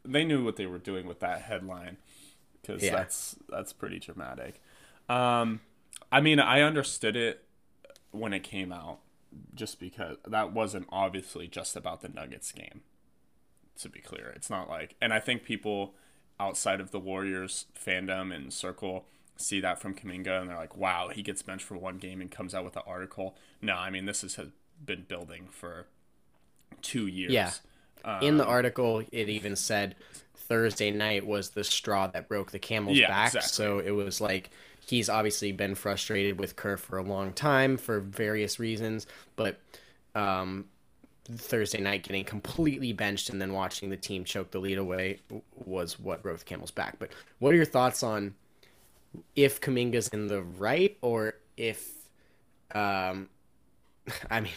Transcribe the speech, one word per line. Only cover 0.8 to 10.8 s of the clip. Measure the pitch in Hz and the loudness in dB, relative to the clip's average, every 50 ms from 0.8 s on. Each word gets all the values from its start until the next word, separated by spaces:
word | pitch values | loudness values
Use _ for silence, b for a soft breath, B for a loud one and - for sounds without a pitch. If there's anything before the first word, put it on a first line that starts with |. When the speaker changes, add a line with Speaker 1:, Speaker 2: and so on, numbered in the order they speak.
| 92 101 98 92 90 90 | -6 -6 -6 -4 -6 -8
Speaker 1:
with | 85 - | -6 -4
that | 92 90 87 80 90 | -2 -2 -2 -4 -4
headline | 107 107 92 95 95 92 90 87 87 90 - B B B B B B B B B B _ _ - | -4 -6 -6 -4 -6 -8 -10 -12 -12 -14 -16 B B B B B B B B B B _ _ -10
'cause | - 104 - 101 | -8 -4 0 2
Speaker 2:
Yeah. | 95 | 2
Speaker 1:
that's, | 85 92 92 - - - - - - - - - | 2 2 0 -2 -4 -6 -6 -8 -12 -14 -12 -8
that's | - - - - | -8 -8 -8 -8
pretty | - - - - 92 87 | -10 -8 -8 -8 -6 -8
dramatic. | - - - - 73 64 64 62 62 - - - b b b b b b b b b - | -10 -12 -12 -10 -10 -10 -8 -10 -10 -12 -12 -16 b b b b b b b b b 0
Um, | 123 123 123 123 120 120 117 113 110 110 - _ _ _ _ _ - - - - | 2 4 4 6 6 4 4 2 0 -2 -6 _ _ _ _ _ -20 -20 0 4
I | - 139 | 6 8
mean, | 147 156 156 143 | 8 8 8 8
I | 120 87 127 139 | 8 8 8 8
understood | 147 151 156 147 135 - - - - 110 107 | 8 8 6 4 0 0 -2 0 0 0 2
it | 120 117 113 - - - _ _ _ _ _ _ _ - - - - _ _ | 2 2 0 0 -4 -10 _ _ _ _ _ _ _ -20 -20 -20 -20 _ _
when | - 104 113 107 98 | -8 -6 -4 -2 -2
it | 92 - | -2 -4
came | - - 98 92 90 87 | -6 -6 -6 -6 -6 -8
out | 85 80 82 - - _ _ _ _ _ _ - 76 - - - | -10 -10 -12 -14 -14 _ _ _ _ _ _ -20 -20 -20 -18 -12
just | - 107 104 - - | -10 -10 -10 -8 -10
because | 90 92 - - 92 80 73 - - - | -12 -14 -10 -8 -8 -8 -8 -10 -8 -2
that | 107 110 107 85 | 0 0 0 0
wasn't | 98 113 110 101 104 95 | 0 0 0 0 -2 -6